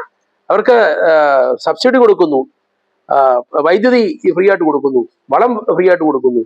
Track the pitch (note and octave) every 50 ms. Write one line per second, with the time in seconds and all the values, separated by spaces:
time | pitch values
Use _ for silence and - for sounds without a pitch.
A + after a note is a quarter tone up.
0 | - - _ _ _ _ _ _ _ - E3 G#3 G3+ C4 B3 A#3 G#3+ E3 D3+ -
1 | F#3 E3+ D#3+ D#3 D3+ C#3+ C#3 C3+ B2+ B2 B2+ - - E3 D#3 - - B3+ C4 C4
2 | A#3+ A3 G3 - F3+ D#3 C#3+ C3 C3 - _ _ _ _ _ _ _ _ _ _
3 | _ - C#3 C#3 C3+ C3 B2 B2 B2 - - D#3 C#3+ D#3+ F3+ G#3 G3+ B3+ B3 B3
4 | A3 F#3 D3+ - - F#3 D#3+ E3+ F#3+ G3+ G3 F3 E3+ D#3 D3 C#3+ C3+ C#3 C3 B2
5 | A#2 - _ _ _ - C3+ D#3+ G#3+ B3 A#3+ G#3+ A3 - F3+ E3+ F#3 F#3+ F3 E3+
6 | D#3+ D#3 C#3 C3 B2 B2+ A#2+ A#2+ A2+